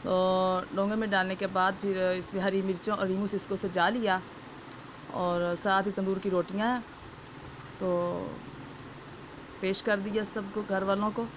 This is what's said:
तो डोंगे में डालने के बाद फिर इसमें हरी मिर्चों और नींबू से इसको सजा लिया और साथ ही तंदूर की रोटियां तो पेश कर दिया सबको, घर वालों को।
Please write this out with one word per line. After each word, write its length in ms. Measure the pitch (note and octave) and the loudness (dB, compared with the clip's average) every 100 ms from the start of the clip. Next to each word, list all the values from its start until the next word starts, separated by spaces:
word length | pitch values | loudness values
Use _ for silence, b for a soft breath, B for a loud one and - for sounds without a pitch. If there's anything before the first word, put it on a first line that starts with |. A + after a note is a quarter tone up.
तो 100 | - F#3 F#3 F#3 F#3 F#3 F#3 F#3+ | 2 4 4 4 4 2 0 0
डोंगे 200 | G3+ A3 | 2 2
में 140 | A3 | 2
डालने 260 | G3 F#3 F#3+ | 2 2 0
के 120 | G3 | 0
बाद 260 | F#3+ F#3 | 4 4
फिर 240 | F#3+ G3+ F#3 F#3 | 2 0 2 4
इसमें 300 | F#3 F3 G3 | 2 0 0
हरी 200 | F#3+ F#3+ | 2 2
मिर्चों 360 | F#3+ F3+ G#3+ G3+ | 2 0 0 0
और 100 | F#3+ | 2
नींबू 200 | F#3+ G3+ | 2 0
से 80 | G3+ | 0
इसको 200 | - F#3+ | -2 -2
सजा 340 | G3+ F#3 F3 | -2 2 4
लिया 320 | A#3+ A3 F#3 F3+ - - - - - - - - | 4 2 0 -2 -14 -14 -14 -14 -14 -16 -16 -8
और 420 | - F3+ F3 F3 F3 | -2 2 2 2 0
साथ 280 | G#3 F#3+ | 4 4
ही 80 | G3 | 4
तंदूर 280 | G3 F#3+ F#3+ | 0 0 0
की 100 | G3+ | 2
रोटियां 500 | F3+ E3+ F#3+ A3 B3 A3 - - - - - - - - - | 2 2 2 2 0 -2 -14 -16 -16 -16 -14 -14 -14 -14 -4
तो 120 | F#3 F3 F3 B2 E2 D2+ - - - - - - - - - - - - | 0 2 0 -2 -6 -8 -12 -12 -14 -14 -14 -14 -14 -14 -14 -14 -14 -4
पेश 200 | F#3+ F#3+ | -2 0
कर 160 | - G#3 | 2 2
दिया 260 | G3 G#3 | 2 -2
सबको, 400 | G#3 A3+ G3 G#3+ | 0 -4 -4 -4
घर 200 | G#3 F#3+ | 0 0
वालों 280 | F#3+ G3 G#3+ | 2 2 2
को। 160 | G#3+ A#3 | 0 -4